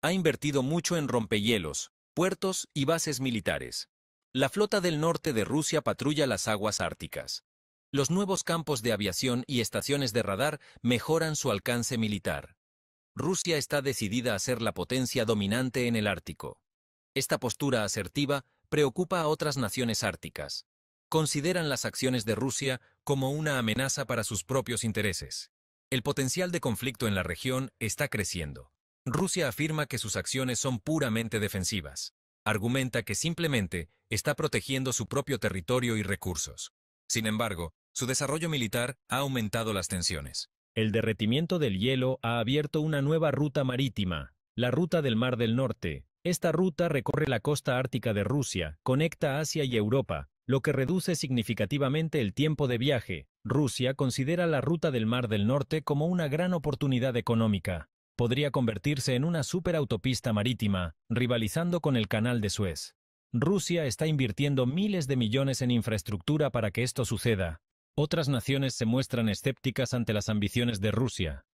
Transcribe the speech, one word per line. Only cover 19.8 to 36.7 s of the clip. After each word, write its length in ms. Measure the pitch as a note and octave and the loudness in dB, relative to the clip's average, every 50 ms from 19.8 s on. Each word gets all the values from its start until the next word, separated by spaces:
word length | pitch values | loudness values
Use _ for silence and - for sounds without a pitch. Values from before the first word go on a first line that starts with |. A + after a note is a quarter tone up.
| B2 A#2 A2 - - | 0 0 0 0 -2
árticas. 600 | G#2 E2+ - - D#2+ _ - D2+ C#2+ - - - _ _ _ _ _ _ _ _ _ | -2 -4 -4 -12 -12 _ -10 -10 -8 -10 -12 -12 _ _ _ _ _ _ _ _ _
Consideran 640 | - D#3+ D#3 C#3+ - C#3+ C#3 E3+ F#3 F3+ D#3+ D3+ | 0 0 2 2 -2 -2 -2 0 -2 0 -2 -2
las 160 | C3+ A#2 - | -2 -2 -4
acciones 400 | A2+ - - - C3 B2+ B2 G#2 | -4 -4 -2 -2 0 0 0 0
de 100 | A2 G#2+ | -2 -2
Rusia 460 | G2 A#2+ C3+ - - C#3 C3 B2+ B2 _ _ _ _ _ | 0 0 -2 -2 -2 -2 -4 -4 -6 _ _ _ _ _
como 260 | - C#3+ C#3 C3+ C3 | -2 0 0 0 -2
una 260 | C#3+ D3+ D#3 D3+ C#3+ C3 | -2 0 0 0 0 0
amenaza 460 | A#2 A2 G#2+ A#2 C3 C3+ - - C#3 | 0 0 0 0 0 -2 -2 -4 -2
para 200 | - B2+ A2+ G#2+ | -2 -2 -2 -2
sus 180 | - A2 F#2+ - | -2 -4 -6 -4
propios 400 | - C3 C3+ A2+ - A#2+ G#2+ - | -2 -2 -2 0 0 -4 -2 -2
intereses. 680 | A2+ G2+ A2 G2 G#2 E2+ - C#2+ C2+ - - - _ _ _ _ _ _ _ _ _ | -2 0 0 0 0 -2 -2 -6 -8 -10 -12 -12 _ _ _ _ _ _ _ _ _
El 140 | - C3 A2 | -4 -2 0
potencial 500 | C#3+ C#3 - C3+ B2+ - E3+ F#3 F3+ F3 | -2 0 0 0 0 0 -2 -2 0 -2
de 80 | E3+ | -2
conflicto 440 | - C3+ A2 - - C3 C3 - B2 | 0 0 -2 0 -2 -6 -4 -2 -2
en 100 | A2 G2+ | 0 0
la 80 | F#2+ F2+ | 0 0
región 500 | D#2+ F2 - - C3 B2+ B2+ C3+ B2+ _ _ | -2 -4 -4 -2 -2 -2 -2 -4 -6 _ _
está 300 | A#2 G#2+ - - D3 C3+ | -6 -6 -2 -2 -4 -2
creciendo. 640 | - A2+ F#2+ - - F2 D#2+ D2 C2+ B1 B1+ _ _ _ _ _ _ _ _ | -2 -2 -2 -2 -2 -4 -6 -6 -8 -12 -16 _ _ _ _ _ _ _ _
Rusia 440 | B2+ A#2+ - F#3+ F#3 - F#3 D#3+ C3+ | -4 0 0 0 0 0 0 0 -2
afirma 380 | A2 - D3 D#3 D#3 D#3 D3 - | 0 -2 -2 -2 0 -2 -2 -4
que 100 | - A#2 | -4 -6
sus 180 | - A2 - | -4 -4 -4
acciones 420 | G#2 F2+ - - C3+ C3 B2+ B2 G#2+ | -4 -4 -2 -2 -2 0 0 -2 -2
son 220 | - C#3 B2+ A2 | 0 -2 -2 -2
puramente 640 | _ - D#3 D#3+ C#3+ B2 G#2+ A2+ A#2 A2+ - A2 | _ 0 0 2 2 2 0 0 -2 0 -2 0
defensivas. 720 | G#2 G2 - G2 F#2 - - G2 D2+ C#2 C#2 - - - _ _ _ _ _ _ _ | -2 0 -2 -2 -2 -2 -2 -4 -4 -6 -10 -10 -10 -12 _ _ _ _ _ _ _
Argumenta 580 | G#2+ G#2+ G#2+ G2 A#2 B2 C3+ C3 B2+ - A#2+ A2 | 0 0 0 0 0 0 0 0 0 -2 -2 -2
que 100 | - G#2 | -2 -4
simplemente 760 | - - D#3+ E3+ - E3+ D#3+ C#3 A#2 G2 F2 - F2+ D#2+ - _ _ _ _ | -2 -2 -2 -2 0 0 0 2 2 0 0 -2 -6 -6 -8 _ _ _ _
está 260 | A2+ G#2+ - D3+ D3 | -4 -2 0 -2 -2
protegiendo 580 | - - - - A#2 - - C3+ C3 C3 C3 A#2 | 0 -2 0 0 -2 -2 0 -2 -2 0 0 -2
su 140 | - A#2 - | -2 -2 -2
propio 300 | - C3 - - C3+ - | -2 -2 -2 -2 -4 -2
territorio 600 | - G#2 F2+ F#2+ E2+ - B2 B2+ B2 A#2+ A2+ A2 | 0 -2 -2 -2 -2 0 0 2 2 2 0 0
y 60 | G#2 | 0
recursos. 680 | F#2 G2 - - F#2+ F2 D#2 - - A#1+ - - - | -2 -4 -4 -4 -4 -4 -4 -4 -8 -8 -12 -14 -14